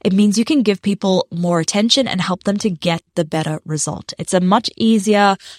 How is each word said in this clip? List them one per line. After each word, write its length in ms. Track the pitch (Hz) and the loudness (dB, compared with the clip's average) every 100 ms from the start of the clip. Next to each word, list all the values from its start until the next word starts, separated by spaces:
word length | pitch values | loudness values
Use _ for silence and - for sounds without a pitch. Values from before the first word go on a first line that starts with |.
it 80 | - | 0
means 280 | 190 208 202 | 2 2 2
you 60 | 226 | 2
can 180 | 302 | 2
give 180 | 208 196 | 2 0
people 460 | - 196 196 185 - | -2 -2 0 0 0
more 280 | 165 175 170 | -4 0 0
attention 480 | 160 208 226 277 254 | 0 0 2 2 0
and 120 | 185 | -2
help 260 | 175 180 - | -4 -4 -2
them 120 | 202 | -2
to 120 | 220 | -2
get 320 | 170 175 165 _ | -2 -2 -4 _
the 120 | - 160 | -6 -4
better 340 | 160 156 156 | -2 -4 -6
result. 500 | - 156 - 156 - - | -6 -6 -6 -8 -12 -12
It's 160 | - | -4
a 60 | 185 | 0
much 320 | 180 208 - - | 2 2 0 -2
easier, 640 | 226 220 202 202 202 196 - | 2 2 2 2 2 0 -6